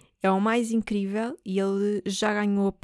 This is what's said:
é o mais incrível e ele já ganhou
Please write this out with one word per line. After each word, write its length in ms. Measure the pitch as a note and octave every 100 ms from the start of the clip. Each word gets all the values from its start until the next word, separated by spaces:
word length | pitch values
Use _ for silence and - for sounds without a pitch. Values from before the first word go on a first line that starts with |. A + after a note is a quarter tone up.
| _ _
é 80 | F#3+
o 100 | F#3+
mais 300 | G#3+ A#3 A3+
incrível 640 | A3+ - G#3 G3 G#3 A#3 D#4+
e 160 | - F#3+
ele 420 | G3 G3 G#3 G#3 G#3
já 260 | F#3+ G#3+
ganhou 440 | G#3 G#3 G3+ G3 -